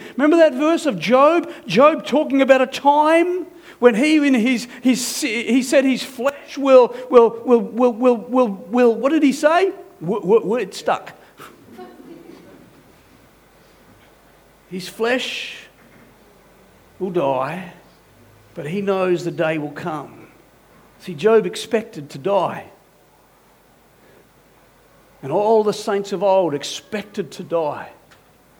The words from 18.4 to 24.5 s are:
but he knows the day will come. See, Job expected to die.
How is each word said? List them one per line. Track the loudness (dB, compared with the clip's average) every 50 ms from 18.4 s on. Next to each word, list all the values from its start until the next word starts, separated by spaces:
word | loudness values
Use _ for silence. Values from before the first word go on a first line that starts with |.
| _ _ -16
but | -14 -10 -8
he | -8 -6
knows | -4 -2 -2 -2 0 0 -2 -2 -4
the | -6
day | -4 -4 -2 -2 -2 -4
will | -6 -10
come. | -10 -10 -10 -10 -10 -10 -12 -14 -20 -20 -20 -20 _ _ _ _ _ _ _ _ _ _ _ _ _ _
See, | -16 -14 -6
Job | 0 2 4 4 4 2
expected | 0 -4 -10 -8 -4 -4 -4 -4 -6 -14 -16 -16 -16
to | -14 -8
die. | -4 -2 0 0 0 -2 -4 -8 -14 -18 -20 _ _ _ _ _ _ _ _ _ _ _ _ _ _ _ _ _ _ _ _ _ _ _ _ _ _ _ _ _ _ _ _ _ _ _